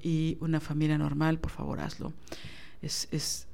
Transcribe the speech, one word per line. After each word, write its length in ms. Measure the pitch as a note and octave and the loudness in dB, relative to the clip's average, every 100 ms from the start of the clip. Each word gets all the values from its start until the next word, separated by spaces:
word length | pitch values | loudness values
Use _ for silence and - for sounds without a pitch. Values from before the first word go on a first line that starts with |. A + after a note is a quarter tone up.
y 340 | F3 D#3+ D#3+ E3 | 2 2 2 2
Una 200 | D#3+ D#3 | 2 2
Familia 380 | - D3+ D#3 D3+ | 2 2 4 4
Normal, 420 | D3 C#3+ D#3 D#3+ | 4 4 4 4
por 120 | - | 0
favor, 280 | - C#3+ - | -4 -4 -2
hazlo. 340 | C#2+ - D#3 D#3 - - - - - - | -4 -4 -6 -6 -10 -10 -10 -10 -10 -8
Es, 260 | D#3+ - - | -4 -4 -2
es 360 | D#3 - - - | -2 -2 -4 -4